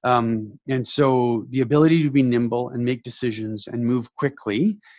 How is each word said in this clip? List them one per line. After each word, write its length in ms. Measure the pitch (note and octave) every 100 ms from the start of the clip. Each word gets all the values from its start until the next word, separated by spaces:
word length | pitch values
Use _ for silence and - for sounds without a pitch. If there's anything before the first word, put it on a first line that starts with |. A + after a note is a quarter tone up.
Um, 560 | B2+ B2 A#2 A2+ G#2+ - -
and 200 | C3 A#2
so 580 | - C3+ B2+ B2 A#2 B2
the 100 | B2+
ability 420 | A#2+ D3 D#3+ E3
to 60 | D3
be 120 | C#3
nimble 480 | B2+ A#2+ A#2+ A#2+ B2
and 120 | B2
make 200 | A#2+ B2
decisions 640 | A#2+ - B2 G#2+ A2 G#2+ -
and 180 | A#2
move 300 | A#2 B2 A#2
quickly, 640 | - C#3 - A2 G#2+ G3+ G#3 _